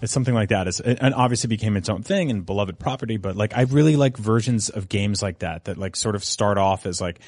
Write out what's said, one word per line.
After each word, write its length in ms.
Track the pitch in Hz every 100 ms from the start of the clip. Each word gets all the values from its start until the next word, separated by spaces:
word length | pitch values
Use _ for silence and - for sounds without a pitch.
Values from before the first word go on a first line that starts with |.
it's 100 | 117
something 220 | 143 127
like 160 | 120 101
that. 180 | 101 92
It's, 100 | -
and 360 | - 123 127
obviously 340 | 123 127 120 113
became 260 | 110 110
its 140 | 101 92
own 140 | 98
thing 280 | 98 196 160
and 140 | 104
beloved 340 | 87 101 98 87
property, 380 | - - 113 110
but, 180 | 95
like, 220 | 95 107 120
I 60 |
really 340 | 127 143 156 147
like 220 | 139 123
versions 500 | 107 113 113 117 -
of 180 | - 92
games 320 | 101 101 98
like 160 | 101 82
that, 260 | 87 82
that, 140 | - 92
like, 180 | 95 -
sort 180 | 110 101
of 60 |
start 360 | - - 104 101
off 260 | 98 95
as, 160 | 98 87
like, 200 | 90 87